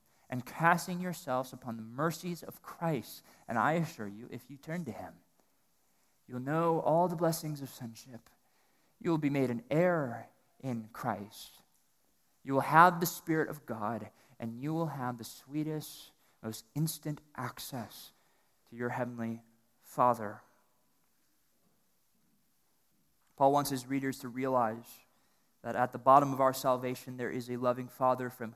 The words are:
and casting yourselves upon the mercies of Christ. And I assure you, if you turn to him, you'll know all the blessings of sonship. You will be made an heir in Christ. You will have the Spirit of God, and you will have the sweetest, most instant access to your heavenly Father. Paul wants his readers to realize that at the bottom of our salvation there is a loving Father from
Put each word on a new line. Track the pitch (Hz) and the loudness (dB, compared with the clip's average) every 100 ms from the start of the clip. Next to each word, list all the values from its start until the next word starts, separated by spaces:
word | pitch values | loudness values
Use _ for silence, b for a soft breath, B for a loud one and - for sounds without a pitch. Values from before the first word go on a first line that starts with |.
| _ _ - | _ _ -10
and | 123 - | -8 -8
casting | - 165 170 180 180 | 2 4 4 0 -6
yourselves | 180 165 - 127 131 | -6 -6 -4 -4 -4
upon | 127 127 113 | -10 -10 -10
the | |
mercies | 110 123 165 160 180 170 | -10 -2 -2 -2 -6 -8
of | - - | -10 -16
Christ. | - - 165 139 - - - b - | -16 -6 -2 -2 -4 -16 -20 b -6
And | 117 | 0
I | 120 | 2
assure | 160 156 - 104 | 2 -2 -6 -12
you, | 101 123 | -12 -14
if | 120 - | -14 -14
you | 139 | -18
turn | - 175 147 | -10 -8 -8
to | |
him, | 98 90 85 _ _ _ _ _ _ _ _ _ _ - | -10 -12 -16 _ _ _ _ _ _ _ _ _ _ -12
you'll | 123 | -8
know | 131 160 170 165 | -2 2 2 2
all | - 160 180 | 4 4 4
the | 170 | 2
blessings | 165 160 156 143 | 0 0 -6 -8
of | 139 | -10
sonship. | - 120 113 135 117 _ _ _ _ _ _ _ _ | -12 -14 -14 -18 -20 _ _ _ _ _ _ _ _
You | 175 | 0
will | 160 | 2
be | 147 | 2
made | 139 131 | 2 2
an | 120 - | 0 0
heir | 151 180 170 131 113 - _ _ _ | 2 4 2 -2 -6 -12 _ _ _
in | 131 117 110 | -6 -6 -8
Christ. | - 127 101 104 - - - _ _ _ _ _ _ _ _ | -8 -4 -4 -6 -16 -20 -20 _ _ _ _ _ _ _ _
You | - | 0
will | 135 | 0
have | 117 156 180 170 | 6 10 10 8
the | 170 | -2
Spirit | - - 160 147 | -2 -2 0 0
of | - - | -4 -8
God, | 113 107 113 104 b b b | -6 -4 -4 -8 b b b
and | 113 117 | -10 -6
you | 143 | -4
will | 160 165 | -2 -2
have | 139 123 120 | -4 -6 -6
the | |
sweetest, | 110 - - 151 151 151 143 - - _ _ _ | -12 -16 -8 -6 -4 -4 -8 -16 -20 _ _ _
most | 113 113 - | -10 -10 -8
instant | 143 160 - 156 147 _ - | -2 -2 -2 -8 -10 _ -10
access | 123 - - 127 104 - - _ _ _ _ _ _ | -10 -10 -12 -10 -10 -14 -20 _ _ _ _ _ _
to | 120 | -6
your | 120 | -4
heavenly | 123 123 120 113 113 - _ _ _ | -2 -4 -4 -6 -6 -12 _ _ _
Father. | - - 123 113 104 - _ _ _ _ _ _ _ _ _ _ _ _ _ _ _ _ _ _ _ _ _ _ _ _ _ _ _ _ _ - | -10 4 4 4 -2 -10 _ _ _ _ _ _ _ _ _ _ _ _ _ _ _ _ _ _ _ _ _ _ _ _ _ _ _ _ _ 2
Paul | 139 | 4
wants | 143 139 | 4 2
his | 135 123 | -4 -2
readers | 139 135 131 | -2 -2 -6
to | 127 | -8
realize | 120 135 127 113 117 117 - _ _ _ _ _ _ | -4 0 2 2 -2 -10 -20 _ _ _ _ _ _
that | 120 | -6
at | 113 123 | 0 0
the | 120 | 2
bottom | 120 139 143 | 8 10 8
of | 131 | 4
our | 131 | 2
salvation | 131 139 127 127 127 - 127 | 4 2 2 0 -6 -10 -6
there | 117 | -4
is | 123 120 | -4 -6
a | 120 | -2
loving | 123 123 123 | 0 0 -4
Father | - 131 127 123 | 0 2 2 -2
from | - 113 | -6 -10